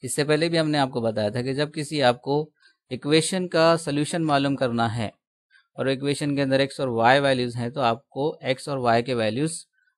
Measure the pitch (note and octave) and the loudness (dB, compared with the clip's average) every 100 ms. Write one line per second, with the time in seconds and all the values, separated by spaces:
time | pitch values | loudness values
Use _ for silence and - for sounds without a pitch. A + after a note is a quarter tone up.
0 | B2+ - C#3+ D3+ E3+ E3+ D#3 D3+ C3 B2+ | -8 -4 0 0 2 0 0 0 -2 -2
1 | A2+ A2 G#2+ B2 B2+ C3+ D3 D#3 C#3+ D3+ | -2 -2 -2 -2 -4 -4 -4 -6 -6 2
2 | B2 A#2+ C3+ C#3+ D3+ _ _ _ - B2 | 2 2 0 -2 -4 _ _ _ -12 -6
3 | D3 D#3+ D#3+ F#3 F3+ E3 E3 E3 D3+ C#3+ | 2 2 2 -2 0 4 4 4 0 -2
4 | D3+ F3 D#3 C#3 C#3 C#3 B2+ A#2 A#2 A#2 | -2 -2 0 2 2 0 0 0 0 -2
5 | G2+ - _ _ _ _ _ - B2+ C3 | -6 -8 _ _ _ _ _ -4 -2 -2
6 | C#3+ C#3 D3 C#3 C3+ C3+ C3+ - C3+ A2+ | -2 -2 -2 0 2 2 0 -2 -2 4
7 | A#2 C#3 C#3 C3 B2 A#2+ A#2+ C#3 A#2+ A#2 | 6 6 4 0 -2 -4 -6 -2 0 0
8 | _ C3+ D3+ - - C3 - C3+ A#2+ A#2 | _ -6 -6 -4 -4 -4 -6 -2 2 2
9 | A#2+ A#2+ A2 A#2 D#3+ E3 - _ _ | 2 -2 -2 -2 -4 -6 -16 _ _